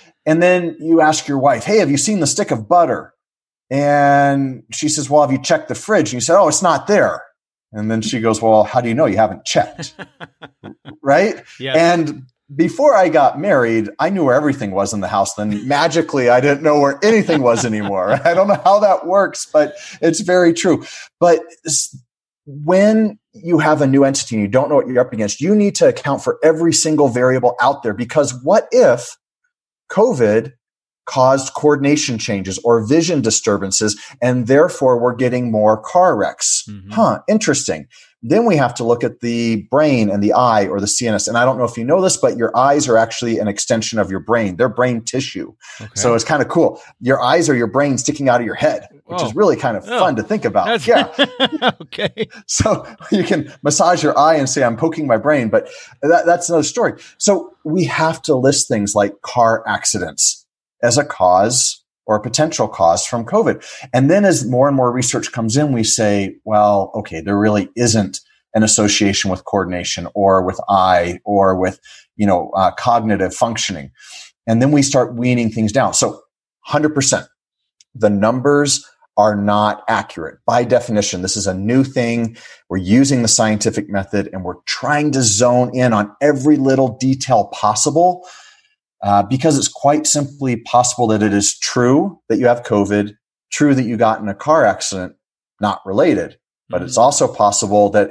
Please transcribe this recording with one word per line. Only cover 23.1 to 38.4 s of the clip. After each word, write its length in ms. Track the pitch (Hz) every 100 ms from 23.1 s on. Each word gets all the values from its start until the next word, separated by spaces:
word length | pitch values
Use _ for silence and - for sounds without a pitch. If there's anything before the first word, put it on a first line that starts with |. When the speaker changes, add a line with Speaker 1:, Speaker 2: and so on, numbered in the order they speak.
| - _
Speaker 1:
you 260 | - 165 165
have 220 | 156 151
a 40 | 139
new 160 | 135
entity 320 | 139 135 - 110
and 60 |
you 60 | 101
don't 200 | 123 143
know 60 | 143
what 120 | 120
you're 120 | 127
up 140 | -
against, 280 | 110 104 -
you 120 | 156
need 220 | 214 202 -
to 120 | 139
account 360 | 123 143 139
for 160 | - -
every 300 | 156 160 170
single 340 | 160 160 151 139
variable 460 | 120 127 131 123 117
out 220 | 123 135
there, 100 | 117
because 400 | 101 120 208 185 127
what 240 | 135 214 -
if 440 | 247 190 123 - - _ _ _ _ _ _ _
covid 640 | - 240 151 110 107 135 - _ _ _ _ -
caused 480 | 135 131 135 139
coordination 640 | - 151 147 139 147 - 113
changes 400 | - 98 92 92
or 200 | 117 117
vision 380 | 107 160 165 156
disturbances, 760 | 113 - - 101 95 - 107 104 - -
and 240 | 123 127 113
therefore 520 | 139 170 - 131 120
we're 140 | 123 110
getting 360 | 123 123 120
more 280 | 110 107 110
car 360 | - 180 180 120
wrecks? 460 | 87 - - - -
Speaker 2:
Mm-hmm. 220 | 101 95
Speaker 1:
Huh, 280 | 214 185 107 -
interesting. 560 | 214 214 131 - 78 69 _ _ _ 117
Then 200 | 185